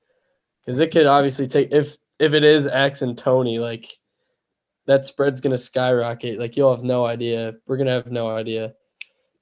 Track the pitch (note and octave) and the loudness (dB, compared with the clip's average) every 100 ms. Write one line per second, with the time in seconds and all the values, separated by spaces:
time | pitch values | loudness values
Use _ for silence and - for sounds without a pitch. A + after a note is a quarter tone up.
0 | _ _ _ _ _ _ - B2+ D#3+ E3 | _ _ _ _ _ _ -6 -2 2 4
1 | C#3+ C#3+ C#3 C3 C3 D3 C3 D3 C#3+ - | 6 6 2 -2 -2 0 2 2 0 -6
2 | _ - D#3 D3+ D3+ D#3 C#3 C3 C#3 C3+ | _ -2 2 4 6 4 2 0 0 -2
3 | B2 A#2+ C3+ C3 B2 A#2 A#2 A2+ - - | -6 -4 0 0 0 -4 -6 -8 -14 -20
4 | _ _ _ _ _ _ _ _ - C#3 | _ _ _ _ _ _ _ _ 0 0
5 | C3+ - C#3 B2+ C3+ B2 - B2+ B2+ B2 | 0 -2 -2 -2 -2 -4 -4 -2 0 0
6 | A#2 A#2 A#2+ G#2+ A#2 C#3 C3+ A#2+ B2 B2 | -2 -6 -8 -8 -6 0 2 2 -2 -2
7 | A#2 A#2 A#2 A2+ A2+ A2 - C3+ C3+ B2+ | -2 -4 -4 -4 -6 -10 -8 -4 -2 -2
8 | A#2+ A#2+ A2+ A2 A2+ A2 A2 - _ - | -4 -6 -4 -6 -6 -6 -8 -12 _ -20
9 | - _ _ _ | -20 _ _ _